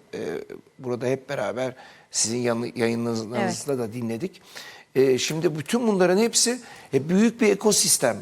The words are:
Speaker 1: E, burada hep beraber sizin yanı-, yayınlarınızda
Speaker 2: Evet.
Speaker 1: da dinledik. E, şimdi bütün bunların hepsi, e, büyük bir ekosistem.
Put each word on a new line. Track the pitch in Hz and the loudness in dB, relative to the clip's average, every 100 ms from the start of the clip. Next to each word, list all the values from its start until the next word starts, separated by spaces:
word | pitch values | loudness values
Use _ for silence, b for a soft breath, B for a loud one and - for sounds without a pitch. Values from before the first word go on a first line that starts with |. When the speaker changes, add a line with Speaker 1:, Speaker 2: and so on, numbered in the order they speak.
| _ | _
Speaker 1:
E, | 95 110 - - - _ - | -10 -8 -8 -10 -18 _ -12
burada | 131 120 123 | -8 -4 -2
hep | 131 - | -4 -4
beraber | 135 101 107 131 - B B B | -6 -4 -4 -6 -8 B B B
sizin | - 104 120 | -4 -2 0
yanı-, | 120 113 120 123 | 0 0 -4 -2
yayınlarınızda | 117 117 117 113 110 123 185 170 147 | 0 0 -2 -4 -4 -2 -2 -4 -4
Speaker 2:
Evet. | 135 | -4
Speaker 1:
da | 113 | -4
dinledik. | 123 117 113 185 - B B B B B - | -6 -6 -6 -8 -10 B B B B B 2
E, | 135 127 | 4 4
şimdi | - 160 165 156 | 0 0 -2 -2
bütün | - 240 233 | -2 0 2
bunların | 190 180 185 | 4 4 4
hepsi, | 233 - 226 247 B B B | 2 2 0 -2 B B B
e, | 139 147 | -2 2
büyük | 185 226 226 | 4 4 4
bir | 220 | 2
ekosistem. | 196 214 - 170 - 131 101 | 4 2 2 2 2 2 0